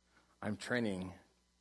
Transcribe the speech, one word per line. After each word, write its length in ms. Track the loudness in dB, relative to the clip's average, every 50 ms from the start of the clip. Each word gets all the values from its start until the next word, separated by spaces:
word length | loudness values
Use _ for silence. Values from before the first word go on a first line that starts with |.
| _ _ _ -20 -20 _ _ _
I'm 160 | -2 -2 -2
training 560 | -2 0 0 2 2 4 2 2 0 -2 -4 -6 -10 -16 -20 _ _ _ _ _ _